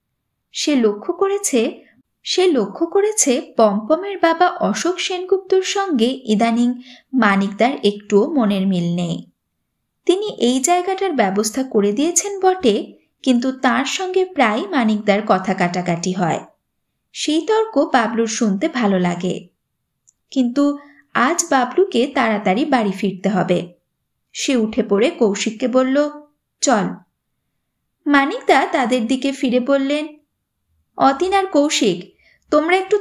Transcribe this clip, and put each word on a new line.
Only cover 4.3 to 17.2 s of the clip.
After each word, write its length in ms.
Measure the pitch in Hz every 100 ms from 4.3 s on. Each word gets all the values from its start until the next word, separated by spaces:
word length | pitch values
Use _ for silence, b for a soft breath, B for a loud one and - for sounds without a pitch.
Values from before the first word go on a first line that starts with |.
| 330 359
অশোক 540 | 359 185 214 330 359
সেনগুপ্তর 600 | - 370 370 381 381 381
সঙ্গে 580 | 381 403 392 277 226 262
ইদানিং 500 | - 214 233 226 240 247 B B B
মানিকদার 580 | 262 220 196 196 196 233 285
একটুও 500 | 202 208 - 202 262
মনের 340 | 311 214 202 190
মিল 280 | 180 170
নেই। 360 | 175 175 170 - _ _ _ _ _ _ _ -
তিনি 220 | 370 415
এই 320 | - 240 262
জায়গাটার 520 | 269 359 359 381 392
ব্যবস্থা 500 | 285 202 196 220 -
করে 300 | 262 220 202
দিয়েছেন 480 | 208 311 349 403 392
বটে, 520 | 370 370 262 208 - B B B
কিন্তু 300 | 269 240 262
তার 320 | 262 254 240
সঙ্গে 400 | 277 - 370 370
প্রায় 420 | 370 294 233 214 392
মানিকদার 500 | 311 220 214 208 196 214
কথা 280 | 190 185
কাটাকাটি 580 | 185 175 180 180 165 185
হয়। 320 | 180 170 156 - _ _ _ _ _ _
সেই 340 | -